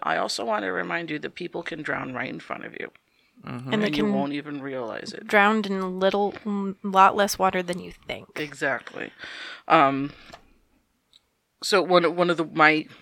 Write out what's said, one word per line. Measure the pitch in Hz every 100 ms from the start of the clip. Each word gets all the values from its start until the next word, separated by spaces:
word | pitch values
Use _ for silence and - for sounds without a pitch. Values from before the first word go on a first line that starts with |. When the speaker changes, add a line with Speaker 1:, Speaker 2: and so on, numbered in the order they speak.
Speaker 1:
I | - -
also | 190 -
wanna | 226 214 190
remind | 180 175 170 165
you | 151
that | 147
people | - 175 170
can | - 160
drown | 151 135 135
right | 123 127
in | -
front | - - -
of | -
you. | - - _ _ _ _ -
Speaker 2:
Mm-hmm. | 123 131
Speaker 3:
And | 214
they | 208
Speaker 1:
And | -
you |
Speaker 3:
can | -
Speaker 1:
won't | - 143
even | 143 147 143
realize | 139 135 240 - -
it. | - 220
Speaker 3:
drowned | 208 202 220 202
in | 190 190 185
little, | 190 202 202 -
m-, | 214 202 196 -
lot | 202 190 190 202
less | 202 -
water | 190 185
than | 180 180
you | 175
think. | - - - - -
Speaker 1:
Exactly. | 147 135 147 123 - - - - - - - - -
Um, | 160 139 135 143 - - - _ _ _ _ _ _ _ _ _ _ _ _
so | - 196
one, | 165 180 170
one | 175 175
of | 165
the, |
my, | 156 156 156 156 - -